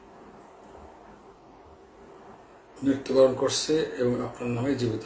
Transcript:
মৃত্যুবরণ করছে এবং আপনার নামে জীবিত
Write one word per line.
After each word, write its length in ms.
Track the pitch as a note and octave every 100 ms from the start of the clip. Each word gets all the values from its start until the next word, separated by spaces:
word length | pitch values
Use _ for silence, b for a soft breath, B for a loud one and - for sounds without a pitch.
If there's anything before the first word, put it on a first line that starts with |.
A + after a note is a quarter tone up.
| - - - - - - - - - - - - - - - - - - - - - - - - - - - -
মৃত্যুবরণ 520 | C#3 C3+ - C3 C3 A#2+
করছে 560 | C3 - - D#3 D3 -
এবং 240 | B2 B2
আপনার 280 | A#2+ - A#2+
নামে 260 | A#2 C3+ B2+
জীবিত 260 | A#2+ G#2+